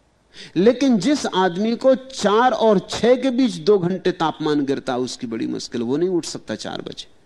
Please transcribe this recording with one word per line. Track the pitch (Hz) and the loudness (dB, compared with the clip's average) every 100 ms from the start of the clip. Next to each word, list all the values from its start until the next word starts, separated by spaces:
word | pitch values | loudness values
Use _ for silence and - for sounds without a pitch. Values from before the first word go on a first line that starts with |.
| _ _ _ - - 151 | _ _ _ -20 -6 2
लेकिन | 202 262 277 226 | 4 4 2 2
जिस | 185 302 - | 2 0 -2
आदमी | 185 185 170 220 233 | 0 0 0 -2 0
को | 262 | 2
चार | 262 - - 208 208 254 | 2 0 -4 0 4 2
और | 233 226 196 | 4 4 4
छह | - - 226 | 0 0 2
के | 254 269 | 4 2
बीच | 247 262 | 0 0
दो | 175 156 208 | 0 2 2
घंटे | 175 185 185 | 2 -2 -2
तापमान | 170 160 - 156 147 | 0 -2 0 0 0
गिरता, | 135 131 - 123 | 0 -2 -4 -4
उसकी | 127 - 120 | -4 -8 -8
बड़ी | 113 123 | -6 -6
मुश्किल, | 117 - 123 | -6 -8 -6
वो | 117 143 | -4 -2
नहीं | 180 | 0
उठ | 175 | -2
सकता | - 113 - | -4 -8 -8
चार | 107 95 - | -8 -8 -10
बजे। | - - - _ | -10 -14 -18 _